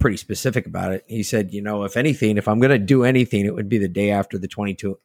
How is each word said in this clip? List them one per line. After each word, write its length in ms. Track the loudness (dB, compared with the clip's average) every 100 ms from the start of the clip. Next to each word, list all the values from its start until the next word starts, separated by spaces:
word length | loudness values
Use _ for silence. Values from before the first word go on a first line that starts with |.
pretty 160 | 0 0
specific 480 | -6 -4 -2 -2 -4
about 260 | -4 -4
it. 120 | -6 -6
He 160 | -8
said, 300 | -2 -2 -2
"You 80 | -6
know, 240 | -6 -6
if 120 | -4 0
anything, 420 | 0 2 2 2
if 100 | 2
I'm 100 | 4
gonna 200 | 4 4
do 260 | 4 4
anything, 400 | 4 4 2 2
it 100 | 0
would 140 | -2 -2
be 100 | 0
the 100 | 0
day 220 | 0 0
after 280 | 0 -2 -6
the 100 | -8
twenty-two, 500 | -6 -6 -6 -8 -8